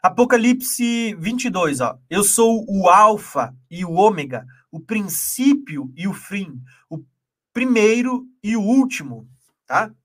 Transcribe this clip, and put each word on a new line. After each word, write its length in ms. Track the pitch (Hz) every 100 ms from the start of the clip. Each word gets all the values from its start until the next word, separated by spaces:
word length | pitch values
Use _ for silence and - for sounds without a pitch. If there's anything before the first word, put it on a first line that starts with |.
Apocalipse 1120 | 185 180 247 240 226 254 - - 240 233 226 202
vinte 260 | 165 247 247
e 60 |
dois, 300 | 185 165 139
ó, 180 | 120 - _
"Eu 140 | -
sou 420 | - - 226 226 220
o 220 | 196 180
Alfa 680 | 180 214 208 - - 120 - _
e 160 | 170 180
o 60 |
Ômega, 520 | 165 214 185 139 123 - _ _
o 80 | 160
princípio 1120 | - 220 196 151 - - 269 285 - 151 131 127
e 120 | 190
o 60 | 196
fim, 440 | - 202 180 127 127 _ _
o 80 | 160 - _ _ _ _
primeiro 720 | - 254 233 214 233 247 254 - _
e 140 | 202 226
o 60 |
último", 640 | 202 262 262 - 143 113 107 _ _ _ _
tá? 240 | 143 220 _